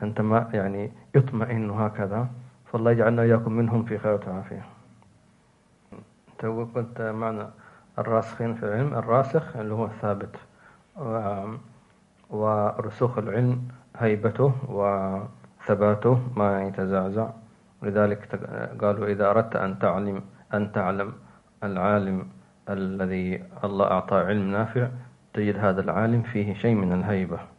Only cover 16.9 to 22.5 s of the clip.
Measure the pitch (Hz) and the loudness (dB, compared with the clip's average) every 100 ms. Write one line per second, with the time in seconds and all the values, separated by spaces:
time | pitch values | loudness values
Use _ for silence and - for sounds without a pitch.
16.9 | 95 95 104 113 - - _ _ _ 104 | 0 0 -2 -4 -6 -20 _ _ _ -2
17.9 | 104 104 101 - 98 - 110 117 113 104 | 2 2 2 -4 -8 -8 -8 -8 -2 0
18.9 | 104 104 101 101 107 110 - 95 95 101 | 2 0 2 4 4 2 0 -2 0 0
19.9 | 90 101 98 - - - 104 104 107 92 | 0 -2 -4 -8 -18 -6 -4 -2 0 0
20.9 | 98 101 - - - _ _ 104 92 95 | -2 -4 -8 -18 -20 _ _ -6 0 2
21.9 | 104 95 95 92 - - | 2 2 -2 -4 -12 -20